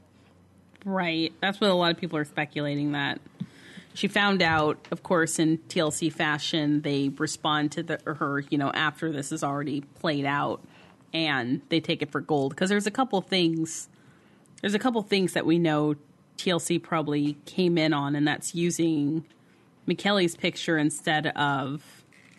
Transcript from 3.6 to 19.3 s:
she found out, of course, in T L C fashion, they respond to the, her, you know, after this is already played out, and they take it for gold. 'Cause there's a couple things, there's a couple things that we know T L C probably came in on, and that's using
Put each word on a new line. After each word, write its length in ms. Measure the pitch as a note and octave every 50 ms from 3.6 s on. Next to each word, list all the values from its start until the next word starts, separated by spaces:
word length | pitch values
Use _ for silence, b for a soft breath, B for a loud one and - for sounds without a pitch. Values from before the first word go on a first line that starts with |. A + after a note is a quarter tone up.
| B B B B B B B
she 140 | - -
found 340 | F#3+ - G#3+ G3+ G3+ G3 F3+
out, 460 | F3 E3 D#3+ D#3 D3+ D3+ - - - -
of 140 | F3 - -
course, 340 | - F#3+ E3 E3 D#3+ -
in 200 | - E3 D#3+ D#3+ D#3 -
T 120 | - - F3+
L 120 | D#3+ D3+
C 180 | D3 - F3 D#3
fashion, 720 | D3+ - E3 D3+ D3+ D3 - - - D#3+ D3 D3 D3 D3
they 280 | D3 D3 C#3+ C#3 C#3 C#3
respond 600 | C3+ - D#3 D3 - - - D#3+ D3+ D3+ D3 D3 -
to 100 | E3+ E3
the, 160 | E3+ D#3 - -
her, 380 | D#3 D3+ C#3+ D#3+ C#3 C#3+ C#3 C#3 -
you 80 | D#3
know, 140 | C#3+ C#3 -
after 400 | - - D#3 D3+ D3 - E3 D#3+
this 200 | D3 C#3 C#3 -
is 120 | D#3+ D#3 D#3
already 380 | C#3+ C#3 C#3+ C#3+ D3+ D3+ C#3
played 440 | - - - - - E3+ D3 C#3+ C#3
out, 360 | C#3 C#3+ C#3+ C#3+ B2+ - - - B B B B B B B B - -
and 480 | D#3+ D#3+ D3+ C#3+ C3 A#2 A#2+ C3+ C#3+ - -
they 100 | E3 D#3+
take 220 | D#3+ - D#3+ -
it 100 | D3 C#3+
for 100 | - D3
gold. 340 | - - D#3 C#3+ C3+ C#3 C#3+
'Cause 140 | - F#3+ F#3+
there's 180 | G#3 G#3 G3+
a 40 | G#3+
couple 300 | G3+ - C4 B3 G3+ F#3+
things, 680 | F3+ - F#3+ F#3 F3 E3 E3 D#3+ D#3+ D#3 - - - - b b b b b b b b b b b b - -
there's 120 | - G3+ G3+
a 60 | G3+
couple 220 | - C4 A#3 A3+
things 320 | G3+ - G3+ G3 F#3 E3+ -
that 120 | F3+ -
we 120 | D3+ E3 E3+
know 360 | E3+ D#3 D3+ D3+ D3+ D3+ D3 D3 - _ _ _ _ _ -
T 120 | - - F#3+
L 100 | F3 E3
C 200 | - - F3 E3
probably 580 | - - - D#3+ D3 C#3+ D3 D3 C#3+ D3 D3 - -
came 320 | - - - F#3 F3 E3+
in 160 | E3 D#3 D#3+ D#3
on, 220 | C#3+ C#3+ C#3 D3
and 120 | C#3+ D3+
that's 280 | D3+ C#3 - - - -
using 720 | E3 E3+ F3 E3 - E3+ E3 D#3+ D3 C#3+ C#3+ D#3 D#3+ D3+ -